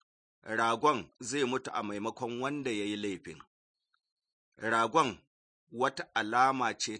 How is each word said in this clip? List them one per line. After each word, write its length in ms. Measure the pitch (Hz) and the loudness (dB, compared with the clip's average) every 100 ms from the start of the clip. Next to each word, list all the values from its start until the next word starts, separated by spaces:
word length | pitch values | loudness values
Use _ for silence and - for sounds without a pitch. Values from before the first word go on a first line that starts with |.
| _ _ _ _ | _ _ _ _
Ragon 680 | - 110 117 117 147 131 90 _ | -6 0 2 4 4 2 -2 _
zai 240 | 123 139 127 | -6 0 0
mutu 260 | 127 - | 0 -2
a 80 | 120 | -4
maimakon 560 | 107 104 110 113 120 120 | -4 -4 -4 -4 -6 -4
wanda 280 | 131 147 135 | -4 -4 -4
ya 140 | 107 101 | -2 -2
yi 100 | 104 | -2
laifin. 440 | 104 90 - 78 - _ _ _ _ _ _ _ _ _ _ - | -4 -6 -10 -18 -20 _ _ _ _ _ _ _ _ _ _ -8
Ragon 600 | 110 117 113 156 135 90 _ _ _ _ _ | 0 2 2 2 2 -2 _ _ _ _ _
wata 420 | 117 135 - - 117 | -2 -2 -2 -4 -2
alama 580 | 107 120 131 135 117 104 | 0 4 4 4 0 -2
ce 200 | - 107 | -6 -6